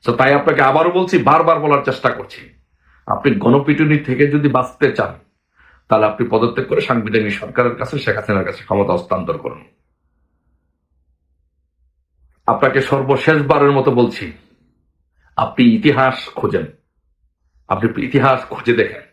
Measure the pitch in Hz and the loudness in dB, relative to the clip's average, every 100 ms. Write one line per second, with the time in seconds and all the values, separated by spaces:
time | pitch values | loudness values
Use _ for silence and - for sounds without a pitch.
0 | - 120 131 143 151 151 135 143 170 180 | -4 0 2 2 2 2 2 4 2 0
1 | 180 180 120 156 165 156 147 143 139 - | 0 2 4 2 4 0 2 0 0 -2
2 | 123 120 - - - _ _ _ _ _ | -4 -4 -12 -18 -20 _ _ _ _ _
3 | - - 139 104 117 135 139 147 156 147 | -6 -2 0 0 2 2 2 0 2 2
4 | 147 131 143 147 143 120 120 - 135 - | 0 0 2 2 0 -2 -6 -2 -2 0
5 | 101 87 _ _ _ _ _ _ _ 110 | -6 -6 _ _ _ _ _ _ _ 2
6 | 107 107 120 113 120 120 - - - 120 | 2 0 -2 0 0 -2 -4 -4 -2 -2
7 | 107 110 107 98 - - 120 120 - 143 | 0 -2 -2 -6 -8 -2 -2 -2 -8 -6
8 | 139 110 - 101 92 95 - 98 98 90 | -4 -6 -2 -2 -2 -8 -4 -2 0 -2
9 | - 95 82 - - - - _ _ _ | -2 -6 -4 -6 -8 -12 -20 _ _ _
10 | _ _ _ _ _ _ _ _ _ _ | _ _ _ _ _ _ _ _ _ _
11 | _ _ _ _ _ _ _ _ _ _ | _ _ _ _ _ _ _ _ _ _
12 | _ _ _ _ - - 135 131 135 139 | _ _ _ _ -4 0 2 0 0 -2
13 | 131 135 - 156 139 147 143 139 131 120 | 0 0 2 2 2 2 4 2 2 2
14 | 120 - 87 - _ _ _ _ _ _ | 0 -2 -12 -14 _ _ _ _ _ _
15 | _ _ _ - 110 - 123 113 147 135 | _ _ _ -4 -4 2 4 4 2 2
16 | 131 - - - - - - - _ _ | 2 0 -10 -6 -4 -4 -6 -14 _ _
17 | _ _ _ _ _ _ _ 95 113 - | _ _ _ _ _ _ _ -2 -2 -4
18 | 127 139 135 131 - - - 117 101 - | -2 0 2 0 -4 -10 -2 0 0 -4
19 | - | -20